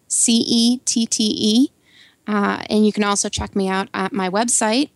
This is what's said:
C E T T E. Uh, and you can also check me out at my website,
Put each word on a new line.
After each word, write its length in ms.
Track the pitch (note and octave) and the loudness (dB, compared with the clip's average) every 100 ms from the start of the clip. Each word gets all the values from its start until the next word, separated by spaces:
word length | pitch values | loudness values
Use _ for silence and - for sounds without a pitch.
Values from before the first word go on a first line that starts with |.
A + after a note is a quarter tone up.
| _ | _
C 360 | - A#3 A3+ - | -2 2 2 2
E 320 | A#3 A#3 B3 | 2 2 0
T 280 | - A#3 A3+ | -2 -2 -2
T 160 | - | 0
E. 480 | G#3+ - G#3+ A3+ C#4+ _ _ _ - _ - | -2 0 2 4 2 _ _ _ -20 _ -4
Uh, 340 | G#3 G3 G3 - | -2 0 -2 -2
and 160 | G#3 G#3+ | 2 2
you 60 | |
can 140 | G#3+ G3+ | 2 0
also 240 | G3+ G#3 | 0 -2
check 260 | - G#3 G3+ | -6 -6 -4
me 140 | F#3+ | -2
out 180 | F#3+ G3+ | -2 -4
at 180 | G3 F#3+ | -4 -4
my 180 | G3+ F#3 | -2 -2
website, 600 | G3 A#3+ - G#3+ A#3+ D4+ | -2 0 0 0 0 -2